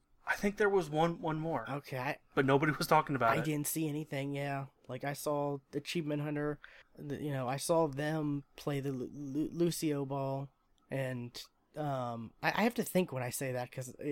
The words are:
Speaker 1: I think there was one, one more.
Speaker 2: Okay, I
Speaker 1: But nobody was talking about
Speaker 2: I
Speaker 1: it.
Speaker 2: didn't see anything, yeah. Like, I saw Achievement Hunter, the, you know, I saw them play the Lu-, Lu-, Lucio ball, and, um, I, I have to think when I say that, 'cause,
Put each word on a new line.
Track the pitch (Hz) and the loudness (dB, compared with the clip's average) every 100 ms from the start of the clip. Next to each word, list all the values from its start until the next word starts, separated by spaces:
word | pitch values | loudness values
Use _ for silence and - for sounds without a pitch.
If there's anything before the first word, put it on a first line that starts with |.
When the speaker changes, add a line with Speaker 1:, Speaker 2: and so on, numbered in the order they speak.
| _ _ - | _ _ -6
Speaker 1:
I | |
think | - 202 202 | 0 0 4
there | 208 | 4
was | 196 156 | 4 2
one, | 151 170 165 | 2 2 2
one | 165 156 | -2 -2
more. | 160 147 113 | 0 -2 -2
Speaker 2:
Okay, | 139 - 131 | -6 -6 -6
I | 131 - _ | -4 -6 _
Speaker 1:
But | - 135 | 2 6
nobody | 139 156 | 6 6
was | 147 - | 2 6
talking | 156 151 139 | 6 6 4
about | 117 113 | 4 4
Speaker 2:
I | |
Speaker 1:
it. | 151 | 2
Speaker 2:
didn't | 151 147 | 0 0
see | 160 156 | 0 -2
anything, | 147 156 143 139 | -2 -4 -4 -4
yeah. | 139 143 139 135 _ - | -4 -4 -4 -6 _ -12
Like, | 127 | -8
I | 156 | -6
saw | 147 - 147 143 143 - | -4 -2 0 0 -2 -6
Achievement | 151 - 175 151 151 | -8 -4 -4 -2 -2
Hunter, | 151 147 147 143 - - - - | -2 -2 -2 -4 -10 -20 -20 -12
the, | 147 135 | -8 -4
you | 147 | -2
know, | 135 131 | -2 -2
I | 135 | -2
saw | - 165 160 | 2 4 4
them | 135 151 160 151 143 - - | 0 -2 0 0 -2 -4 -8
play | - 143 | -4 -2
the | 139 | -2
Lu-, | 131 123 | -4 -6
Lu-, | - 143 135 160 | -8 -6 -2 -2
Lucio | 165 170 160 160 143 | 0 0 2 0 0
ball, | 135 139 135 135 139 _ _ _ - | -2 -2 -2 -2 -6 _ _ _ -6
and, | 135 131 127 120 - - _ _ 156 | -2 -2 -4 -8 -10 -16 _ _ -6
um, | 147 135 120 117 113 - | -2 -2 -2 -6 -8 -4
I, | 160 156 | -2 2
I | |
have | 226 | 2
to | 240 | 0
think | 190 180 175 | 0 2 0
when | 131 | -2
I | 117 | -4
say | - 135 | -4 -2
that, | 123 123 | -2 -4
'cause, | - 127 - 147 | -8 -10 -8 -6